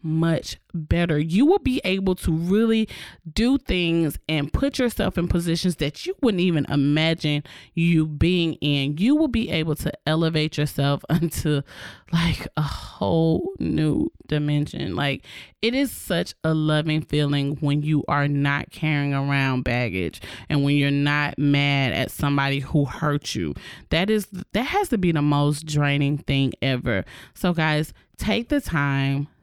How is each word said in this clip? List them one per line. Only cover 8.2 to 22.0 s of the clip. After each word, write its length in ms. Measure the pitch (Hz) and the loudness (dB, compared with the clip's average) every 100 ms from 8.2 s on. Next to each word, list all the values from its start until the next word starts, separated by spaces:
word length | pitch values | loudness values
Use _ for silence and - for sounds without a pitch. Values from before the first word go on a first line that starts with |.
| 170 180 165 | 2 4 0
in. 420 | - 147 143 139 147 | 0 0 0 0 0
You 180 | 214 302 | 2 2
will 120 | 320 | 2
be 220 | 233 220 | 0 -2
able 240 | 165 160 147 | -2 -2 -2
to 160 | - - - | -4 -4 -2
elevate 500 | 160 165 160 156 - | 2 2 0 -2 0
yourself 480 | 139 - 139 143 - | -2 0 0 0 0
<laughs> 40 | |
into, 540 | 156 165 - 151 143 - - - - - | 0 0 -2 0 0 -2 -14 -18 -20 -2
like, 340 | 165 170 - - - | 0 0 -2 -4 -4
a 60 | |
whole 920 | 151 - - - 196 170 165 170 370 392 | -4 -6 -14 -4 0 2 2 2 -2 -4
new 540 | 165 156 156 - - _ - | -2 0 0 0 -2 _ -4
dimension. 680 | 151 147 147 147 - - | -2 0 0 -2 -4 -6
Like, 300 | 87 143 131 - - - _ | -2 -2 -4 -10 -20 -20 _
it 140 | 220 | -2
is 160 | 254 277 | 0 -2
such 440 | - - 170 175 - | -4 -4 -4 -4 -4
a 100 | 160 | -2
loving 480 | 156 156 151 156 156 | 0 2 0 0 -2
feeling 540 | 151 147 147 143 139 143 | -2 -2 0 0 -2 -2
when 260 | 143 147 | 0 0
you 220 | 151 151 - | 2 0 0
are 220 | 143 143 | 0 0
not 420 | 143 143 143 - | 2 0 -2 -6
carrying 420 | - 156 147 143 | -4 -2 0 0
around 520 | 139 139 139 135 127 | 0 0 0 0 0
baggage 560 | 123 120 120 92 82 - - - - | -2 -2 -2 -2 -4 -6 -16 -16 -2
and 140 | 147 | 0
when 140 | 139 143 | 2 2
you're 140 | 143 | 2
not 480 | 143 143 147 147 - | 2 2 2 0 0
mad 540 | 143 143 143 139 131 | 2 4 4 2 2
at 200 | 73 | 0